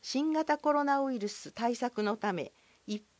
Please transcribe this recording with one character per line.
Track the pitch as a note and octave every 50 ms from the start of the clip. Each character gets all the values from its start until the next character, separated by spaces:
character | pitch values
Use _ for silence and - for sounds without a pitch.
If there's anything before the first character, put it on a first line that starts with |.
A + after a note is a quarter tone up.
| -
新 | - - B3+ D4 D#4 D#4
型 | D#4 D#4+ - D4+ D4
コ | - D4+ D4
ロ | D4 C#4+
ナ | C#4+ C#4 C#4
ウ | C#4 C4+ C4
イ | A#3
ル | G3+
ス | G#3 - - - - -
対 | - A3+ A#3 B3
策 | A#3 B3+ A#3+ - - G#3+
の | G#3 G#3 G#3+
た | - G#3+ G3
め、 | E3+ C3 - - _ _ _ _ _ _
一 | - G#3 G#3 - _ _ _